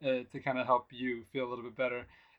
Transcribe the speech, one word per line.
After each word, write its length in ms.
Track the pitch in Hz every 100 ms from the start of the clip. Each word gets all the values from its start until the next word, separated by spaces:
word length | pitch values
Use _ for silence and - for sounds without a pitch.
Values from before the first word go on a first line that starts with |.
uh, 200 | 139 127 123
to 80 | 139
kinda 220 | 135 127
help 240 | 120 123 -
you 320 | 123 127 117 110
feel 140 | 135 123
a 20 |
little 120 | 120
bit 140 | 120 113
better. 280 | 127 120 120 - -